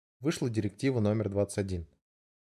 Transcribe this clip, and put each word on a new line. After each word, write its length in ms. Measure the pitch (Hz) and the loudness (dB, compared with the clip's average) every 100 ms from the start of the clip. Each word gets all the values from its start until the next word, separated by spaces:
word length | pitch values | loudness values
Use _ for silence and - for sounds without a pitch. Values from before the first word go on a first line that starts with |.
| _ _ | _ _
вышла 280 | 139 170 135 | -4 -2 -2
директива 520 | 110 101 - 135 127 | 0 -2 0 0 2
номер 280 | 104 107 104 | 2 2 0
двадцать 300 | 98 101 - | 0 0 0
один, 280 | 98 90 82 _ _ _ _ _ | -2 -4 -8 _ _ _ _ _